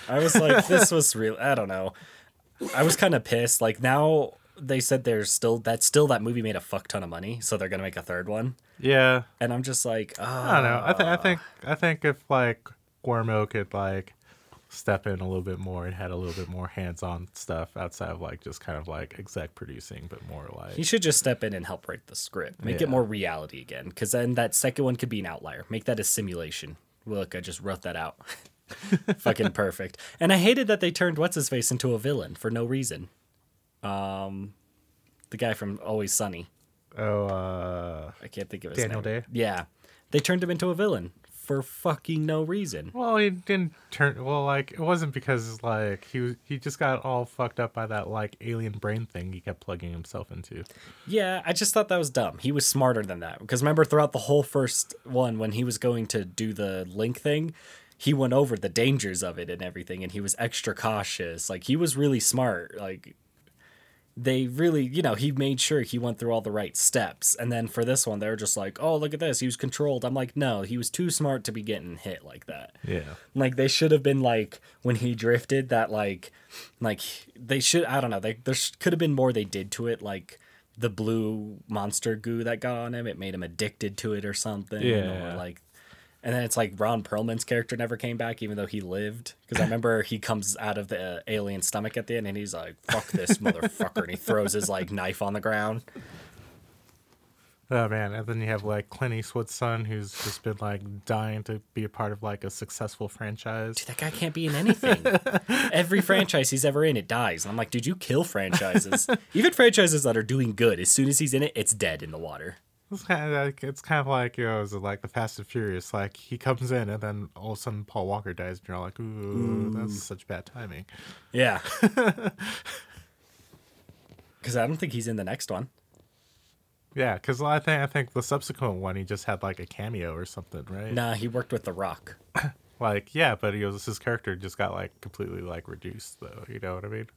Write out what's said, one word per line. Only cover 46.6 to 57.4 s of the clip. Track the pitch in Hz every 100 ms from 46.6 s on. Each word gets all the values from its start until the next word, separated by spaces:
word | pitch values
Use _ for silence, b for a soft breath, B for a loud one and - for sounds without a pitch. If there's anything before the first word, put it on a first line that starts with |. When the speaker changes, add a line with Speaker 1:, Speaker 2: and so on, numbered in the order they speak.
| 147 -
Speaker 1:
got | 143 127
all | 131 123 120
fucked | - 123 -
up | 117
by | 117 110
that, | 107 92
like, | 107 104 -
alien | 113 113 113
brain | 107 104 110 110
thing | 90 92
he | 92
kept | 98 87
plugging | - 90 85
himself | 85 80 87 -
into. | - - - - B B B -
Speaker 2:
Yeah, | 208 185 185
I | 165
just | 175 202
thought | 214 202
that | 175
was | 147
dumb. | 127 95 -
He | 131
was | 143
smarter | - 139 127 113
than | 95 87
that. | 82 - 107
'Cause | 123
remember, | 147 156
throughout | 151 151 147
the | 135
whole | - 147
first | 135 139 123 - - -
one, | 127 127 123 110
when | 110
he | 107
was | 123 107
going | 123 117 104
to | 110
do | 90 - 110
the | 101 98 92 90
link | 101 113 123
thing, | 151 151